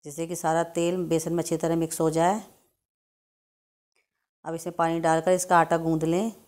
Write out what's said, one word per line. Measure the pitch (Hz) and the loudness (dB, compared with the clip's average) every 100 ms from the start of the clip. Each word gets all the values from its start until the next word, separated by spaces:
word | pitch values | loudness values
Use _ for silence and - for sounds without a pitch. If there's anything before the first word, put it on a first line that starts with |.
| 151 | -14
जिससे | 147 165 | -10 -8
कि | 170 | -4
सारा | 160 165 165 | 0 0 0
तेल | 170 170 185 165 | -2 -2 -2 0
बेसन | 160 165 | 0 0
में | 170 | -2
अच्छी | 160 160 | -2 -2
तरह | 165 165 | 0 0
मिक्स | 160 - | -2 0
हो | 160 | 0
जाए। | 160 170 214 - _ _ _ _ _ _ _ _ _ _ _ _ _ _ _ _ _ _ _ 156 | 2 2 0 -6 _ _ _ _ _ _ _ _ _ _ _ _ _ _ _ _ _ _ _ -10
अब | 165 | -8
इसमें | 175 170 | -8 -2
पानी | 165 165 | 0 2
डालकर | 165 160 165 | 2 2 2
इसका | 185 - 175 | 0 4 4
आटा | 160 170 | 4 2
गूंद | 165 160 160 | 2 0 0
लें। | 170 226 208 | 0 -2 -6